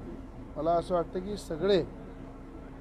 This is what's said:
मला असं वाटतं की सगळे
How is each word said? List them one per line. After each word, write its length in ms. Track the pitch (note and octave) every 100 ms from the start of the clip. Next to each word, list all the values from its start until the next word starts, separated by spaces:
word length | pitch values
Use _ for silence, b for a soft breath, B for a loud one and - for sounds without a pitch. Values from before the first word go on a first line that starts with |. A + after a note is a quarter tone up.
| - - - - - D3+
मला 140 | D#3+
असं 240 | E3+ E3 F3+
वाटतं 240 | E3 F#3
की 180 | F#3+ G3+
सगळे 480 | - D#3 F#3+ F#3+ - - - - - - - - - -